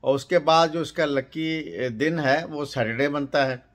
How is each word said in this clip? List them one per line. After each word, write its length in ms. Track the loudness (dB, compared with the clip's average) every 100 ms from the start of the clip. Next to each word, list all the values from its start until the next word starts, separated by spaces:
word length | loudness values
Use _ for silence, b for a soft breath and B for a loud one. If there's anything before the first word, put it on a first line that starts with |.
और 120 | 2 0
उसके 220 | 2 0
बाद 340 | 4 4 4
जो 100 | 0
इसका 240 | -6 -2 0
लकी 720 | 0 -4 -6 -4 -4 -6 -6 -4
दिन 300 | -2 -2 0
है, 260 | 2 0 0
वो 200 | -8 -6
सैटरडे 440 | -2 -2 0 -2
बनता 360 | -2 -2 0 0
है। 200 | -2 _